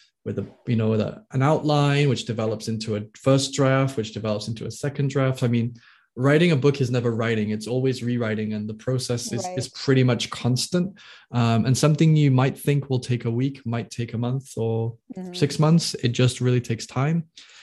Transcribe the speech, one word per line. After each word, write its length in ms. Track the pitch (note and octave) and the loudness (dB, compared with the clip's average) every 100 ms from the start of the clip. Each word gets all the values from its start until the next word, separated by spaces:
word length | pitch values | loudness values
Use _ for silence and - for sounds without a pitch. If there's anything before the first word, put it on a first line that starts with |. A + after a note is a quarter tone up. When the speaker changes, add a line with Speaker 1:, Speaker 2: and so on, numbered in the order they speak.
| _ _ G#2+ | _ _ -8
Speaker 1:
with 120 | A2 | -6
a, 60 | G2+ - - | -8 -10 -2
you 80 | A2+ | 0
know, 140 | A2 | 2
with 100 | A2 | 2
a, 220 | G2+ - - | -2 -6 -8
an 100 | C3+ | 0
outline, 680 | C3+ D#3 D3+ D3 C#3+ C#3+ D3 | 2 2 2 2 4 4 2
which 160 | A2+ - | 0 -2
develops 420 | A2 A2 A2 - | -4 -2 -4 -4
into 280 | A2 A#2 G#2 | -6 -4 -6
a 40 | G#2+ - | -6 -4
first 360 | - C3+ C3+ | 2 2 2
draft, 420 | - C3+ C3+ C3+ C3 | 0 2 2 0 -2
which 140 | G#2+ | -6
develops 340 | A2 A2 G#2+ A#2 | -6 -4 -4 -4
into 160 | A#2 A#2 | -8 -10
a 60 | |
second 380 | - C#3+ C#3 C#3+ | -8 -6 -4 -2
draft. 320 | C#3+ C3 B2+ | 0 0 0
I 60 | B2 | 0
mean, 280 | A#2 A#2 A#2+ - _ _ - | 0 -2 -6 -18 _ _ -2
writing 340 | C3+ D3+ F3 | 2 4 4
a 40 | D3+ | 4
book 240 | C#3 C#3+ | 2 2
is 100 | B2 | 0
never 200 | B2 A#2+ | 0 0
writing. 400 | A2+ A2+ A2 G#2 | 0 0 0 -2
It's 140 | G#2+ G#2+ | -4 -4
always 360 | B2+ C3 A#2 | -2 -2 -2
rewriting. 500 | A#2 A#2+ A2+ G#2+ G#2+ | -2 -2 -2 -2 -4
And 140 | G#2+ G#2+ | -6 -6
the 40 | |
process 580 | A2 - C3 - A#2+ - | -8 -4 -4 -2 -4 -4
is, 120 | A#2+ - | -6 -4
Speaker 2:
Right. 120 | F3+ | -6
Speaker 1:
is 120 | B2+ | -8
pretty 340 | - - C3 | -6 2 4
much 260 | B2+ A2+ - | 4 2 -2
constant. 720 | - A#2+ B2+ - F3 F#3 - - - _ | -4 -2 -2 0 -2 -2 -6 -20 -20 _
Um, 340 | A#2+ A#2 A2+ C3 | 0 2 2 2
and 120 | B2+ | 2
something 380 | D3+ D3+ D#3+ D#3 | 4 4 4 6
you 120 | D3 | 6
might 260 | C3 C3+ - | 4 2 0
think 320 | - C#3+ C3+ | -2 -2 0
will 100 | B2+ | -4
take 240 | B2+ B2 A#2+ | -2 -4 -2
a 60 | |
week, 340 | A#2 C3+ C#3 A#2 | -2 -2 -4 -6
might 240 | A#2 - | -6 -6
take 240 | - A#2+ | -8 -6
a 40 | A2+ | -4
month 340 | A#2+ C3+ - - | -4 -4 -6 -4
or 380 | A2+ A2+ A2+ - - - | -2 -2 -4 -6 -14 -14
Speaker 2:
Mm-hmm. 160 | F#3 | -12
Speaker 1:
six 240 | F3+ D3+ - | -2 -2 2
months. 340 | D#3 E3 - - | 4 4 2 -2
It 60 | B2 | -2
just 320 | A#2+ B2+ - | 2 0 2
really 200 | B2 B2 | 0 0
takes 240 | - A2+ - | -2 -6 -6
time. 400 | - C#3+ E3 D#3+ - - - | -4 -2 -2 -4 -12 -20 -20